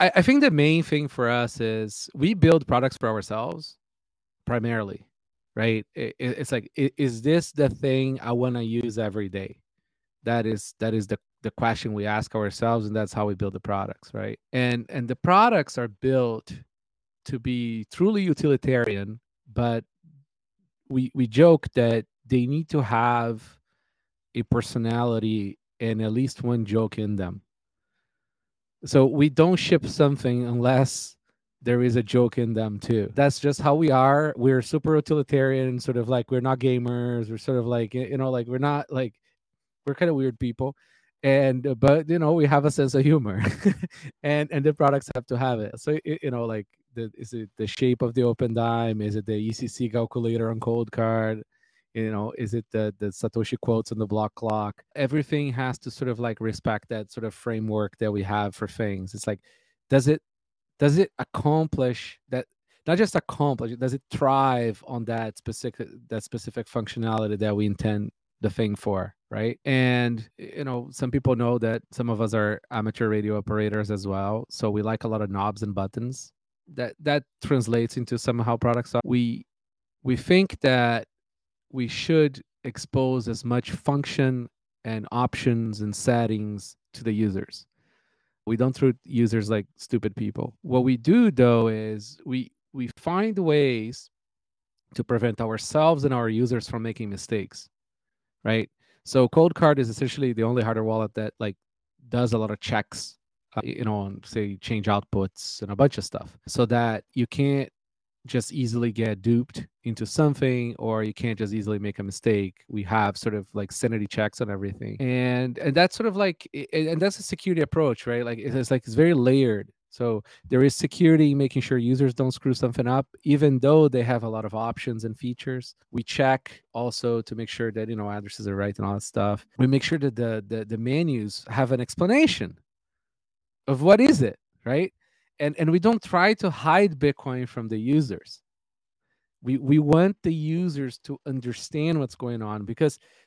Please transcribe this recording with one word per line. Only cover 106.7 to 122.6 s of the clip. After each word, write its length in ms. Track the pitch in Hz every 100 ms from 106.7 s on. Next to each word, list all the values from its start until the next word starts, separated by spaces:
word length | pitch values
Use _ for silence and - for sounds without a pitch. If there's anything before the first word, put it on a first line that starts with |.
| 120 117 110 -
you 120 | 131 117
can't 440 | - 139 139 127 _ _ _ _ _ -
just 260 | 127 -
easily 380 | 143 120 120 120
get 300 | 107 110 101
duped 440 | 110 117 131 - - _
into 200 | 120 110
something, 720 | 110 - 151 139 135 123 120 -
or 260 | 113 110
you 100 | 107
can't 240 | - 120 107
just 160 | 107
easily 240 | 110 101 104
make 220 | 104 -
a 20 |
mistake. 640 | 101 - 117 104 95 - -
We 140 | 107
have 340 | 90 110 101 98
sort 200 | 117 104
of, 100 | 95
like, 180 | 107 98
sanity 340 | - 117 113 104
checks 340 | - 104 -
on 100 | 107
everything. 460 | 98 98 98 110 104
And, 560 | 131 127 127 123 127 123
and 160 | 156
that's 220 | 143 185 -
sort 120 | 226
of 80 | 190
like, 300 | 196 160 -
i-, 120 | 143 139
and 280 | 160 156 160
that's 180 | 196 202
a 20 |
security 400 | - - 196 170
approach, 440 | 147 165 151 117 -
right? 180 | 120
Like, 140 | 120 113
it's, 160 | 107
it's, 160 | 127 120
like, 120 | 131
it's 120 | - 113
very 180 | 165
layered. 560 | 151 123 135 127 104 101 _ _
So 340 | - 120 107 - - -
there 140 | 127
is 120 | 135 -
security, 580 | 160 - 170 160 151
making 280 | 143 135 139
sure 160 | - 131
users 340 | 120 127 135
don't 200 | 120 131
screw 200 | - 139
something 340 | 123